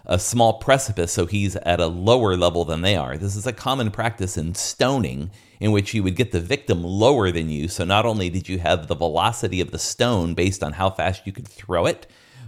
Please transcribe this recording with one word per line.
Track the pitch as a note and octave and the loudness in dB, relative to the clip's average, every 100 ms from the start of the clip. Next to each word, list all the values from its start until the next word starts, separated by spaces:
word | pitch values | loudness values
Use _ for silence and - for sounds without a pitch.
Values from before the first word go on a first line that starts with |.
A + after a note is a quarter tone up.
a | - F#2+ | -2 -2
small | - A#2 A2+ | 0 4 4
precipice | A2 - C3+ - G2 E2+ | 4 2 2 2 -2 -2
so | - E2+ | 0 0
he's | G2+ G2+ - | 0 -2 -2
at | - E2+ | 0 2
a | E2 | 0
lower | F2 G2 B2 G#2 F2+ | 0 4 4 4 4
level | F2 E2+ | 2 2
than | D#2+ D#2+ | -2 0
they | F#2 F#2 | 2 2
are. | B1+ D2 | -2 -4
This | G2 | -6
is | G#2 A#2 | -4 -6
a | |
common | A2+ C3 C3+ A2 | -6 -4 -2 -2
practice | - A2+ - F#2 - | -2 -4 -2 -4 -4
in | D#2+ | -4
stoning, | F2 - - B2+ C3+ D#2 C2 E2+ - _ _ | -4 -6 0 0 2 0 -4 -8 -12 _ _
in | G#2+ | 2
which | G#2 G2 | 2 2
you | A2 | 0
would | F#2+ F2+ | 0 0
get | A#2+ | 0
the | F2 | 0
victim | E2+ C#3+ - F2+ | -2 -2 0 -2
lower | E2+ F#2+ A#2 C#3 F#2+ | 0 2 4 6 4
than | E2+ D#2+ | 2 -2
you. | D2+ E2+ | -2 -4
So | - | -4
not | F2 G2+ A#2 | 0 2 2
only | G#2+ F2+ | 0 -2
did | F2+ - | -4 -4
you | F#2 | -2
have | E2 E2+ D2+ | 2 0 0
the | |
velocity | D2+ E2 D#2 G#2+ A#2 F2+ F#2 | -2 0 2 0 0 -2 -2
of | E2 | -2
the | D2+ | -4
stone | - - B2 G#2+ E2+ | -6 0 2 2 0
based | E2+ F2+ - | 0 0 0
on | D2 | -6
how | D2+ F#2+ | -2 -2
fast | F2 E2+ F#2 F#2+ | 0 -2 -2 -8
you | |
could | - - | -12 -16
throw | - - E2+ - | -18 -4 0 0
it, | - - _ _ B2+ | -2 -10 _ _ -20